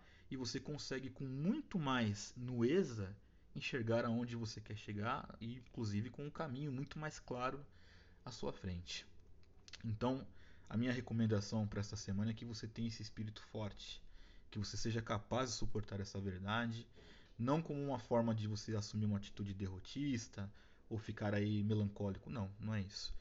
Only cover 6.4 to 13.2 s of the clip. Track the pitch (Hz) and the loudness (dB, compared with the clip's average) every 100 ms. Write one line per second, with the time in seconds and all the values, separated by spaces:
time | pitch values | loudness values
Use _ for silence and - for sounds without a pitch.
6.4 | 160 127 147 127 143 151 151 - - 123 | -2 -2 -2 -2 -4 -4 -4 -4 -4 -2
7.4 | 127 143 - - - - - - - - | 0 -2 -8 -18 -20 -20 -20 -14 -10 -4
8.4 | 139 - 95 87 87 - - - - - | -4 -2 -2 -2 -4 -8 -8 -16 -16 -18
9.4 | - - - - 113 110 120 135 104 - | -18 -18 -16 -6 -2 2 2 2 -2 -12
10.4 | - - - 107 127 127 110 113 110 104 | -16 -16 -2 2 2 2 2 4 6 6
11.4 | - 110 104 107 104 107 - 98 110 110 | 4 2 2 0 -2 -2 0 2 2 0
12.4 | 120 110 107 117 117 110 104 - | -4 -6 -6 -2 -2 -2 -6 -4